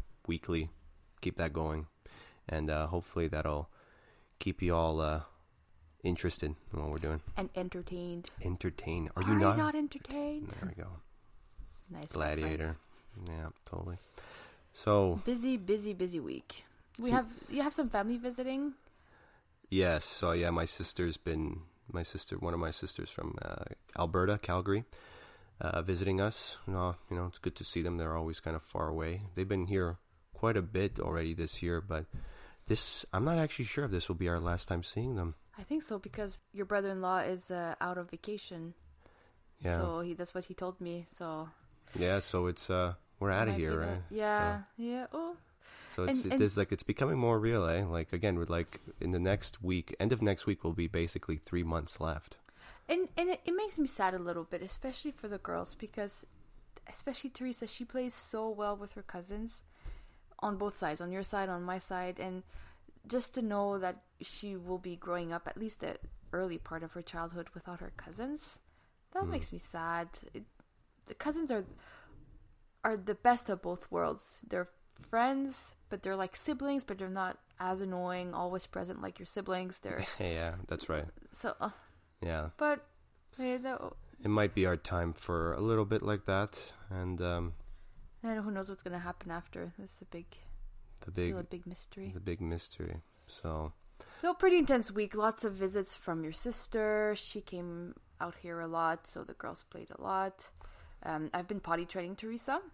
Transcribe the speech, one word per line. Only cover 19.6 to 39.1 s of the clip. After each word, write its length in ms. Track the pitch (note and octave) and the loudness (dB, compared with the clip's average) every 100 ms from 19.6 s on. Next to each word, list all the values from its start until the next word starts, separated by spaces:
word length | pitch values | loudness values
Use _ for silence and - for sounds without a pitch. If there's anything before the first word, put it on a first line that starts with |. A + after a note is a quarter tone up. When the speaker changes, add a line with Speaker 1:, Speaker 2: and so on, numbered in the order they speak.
| - | 0
Speaker 1:
Yes. 380 | F#2 F2+ D#2 - | 4 6 6 2
So 260 | - F2 | 2 4
yeah, 160 | E2+ E2+ | 4 4
my 140 | E2+ E2 | 4 2
sister's 540 | - E2 - F2 D#2+ | 0 -4 0 0 0
been, 420 | E2+ D#2 D#2 E2 E2 _ - | 0 0 0 -4 -10 _ -8
my 100 | F2 | -4
sister, 340 | E2+ - - F#2 | -4 -6 -6 -2
one 160 | E2+ E2+ | 0 0
of 60 | |
my 100 | E2 | 0
sisters 380 | - - - - | -2 -4 -4 -6
from, 260 | - - G1+ | -6 -6 -4
uh, 220 | G1+ - - - - - | -6 -6 -6 -10 -8 -2
Alberta, 400 | E2+ F#2 F#2 G#2 | 2 6 6 4
Calgary, 460 | - F2+ F#2 G2+ A#2 - - - - - - - | 2 2 4 2 2 -10 -18 -20 -20 -20 -20 -6
uh, 220 | F2 F2 | -2 0
visiting 380 | E2+ F2 F#2+ F#2+ | 2 2 4 4
us. 360 | G#2 - - - - | 4 2 -4 -6 -2
No, 300 | F#2+ F2+ F2 - | 0 2 0 -4
you 60 | F2 | -2
know, 100 | F2 | -2
it's 120 | - | -2
good 160 | F#2 - | -4 -4
to 80 | F#2 | -2
see 180 | F2+ | 0
them. 140 | E2+ E2+ | 2 2
They're 180 | D#2+ E2 | 2 0
always 240 | D#2+ D#2+ | 0 -2
kind 160 | D#2+ D#2+ | -2 -4
of 60 | |
far 260 | - - D#2 | -2 0 0
away. 340 | D#2 D#2+ F2+ G2+ F2 | 0 0 -2 -4 -2
They've 140 | F#2+ | 2
been 180 | G2 F2+ | 2 4
here 320 | G2 F2 E2+ - - _ | 4 4 0 -6 -20 _
quite 240 | - A2+ G#2+ | 0 4 4
a 60 | |
bit 360 | F2 F#2 G2+ - | 4 2 2 2
already 360 | E2+ E2 E2 E2 | 2 2 2 0
this 280 | E2 - | -2 0
year, 180 | E2+ E2+ | 0 0
but 260 | G2 D#2+ D#2+ - - - - - - | 0 -2 -2 -6 -6 -8 -16 -10 0
this, 380 | A2 - - - | 2 2 -4 -2
I'm 120 | F#2+ C#3 | 2 4
not 140 | E3 | 6
actually 280 | D#3 - A#2 | 4 2 -2
sure 180 | - C#3 | 0 2
if 60 | |
this 180 | F#2 - | 2 2
will 80 | F2 | 2
be 120 | F2+ | 2
our 120 | E2+ | 4
last 260 | E2+ F2 - | 2 2 2
time 140 | F2 | 0
seeing 320 | E2+ - B2 A2+ | 0 -2 0 0
them. 180 | E2 D#2 - - | 0 -2 -10 -16
Speaker 2:
I 60 | F#3+ | -2
think 180 | D#4 | -2
so, 160 | - G#3 | -2 -4
because 400 | - - G3+ - _ G3 | -6 -6 -6 -6 _ -6
your 100 | F#3+ | 0
brother-in-law 560 | G3+ G3 F#3 F#3 F#3 | 2 2 0 2 4
is, 300 | - F#3 - | 2 0 -2
uh, 240 | F3+ E3+ - | -2 -2 -2
out 200 | F3+ F3+ | -2 -2
of 120 | F3 | -6
vacation. 600 | - - G#3 - E3+ E3 - - - - | -8 -6 -6 -6 -8 -8 -10 -18 -20 -20